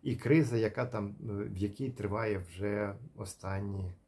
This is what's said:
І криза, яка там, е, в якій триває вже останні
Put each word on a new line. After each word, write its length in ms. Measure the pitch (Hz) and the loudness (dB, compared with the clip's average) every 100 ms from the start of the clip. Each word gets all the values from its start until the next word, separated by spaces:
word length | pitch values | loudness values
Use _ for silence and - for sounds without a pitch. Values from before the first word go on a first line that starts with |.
І 140 | - 117 | -2 -2
криза, 420 | 120 160 131 117 | 6 6 8 4
яка 280 | 110 - 123 | 2 2 -2
там, 220 | 110 101 | 0 -2
е, 60 | 101 113 | -4 -6
в 260 | 101 104 95 | -4 -4 0
якій 320 | 101 - 135 | -2 0 -6
триває 480 | 127 101 104 110 101 | -2 -2 0 0 0
вже 580 | 90 87 101 104 104 101 127 - | -4 -4 -2 0 0 -4 -12 -10
останні 760 | 98 - 95 98 101 98 92 90 | -10 -8 -4 -4 -2 -4 -4 -8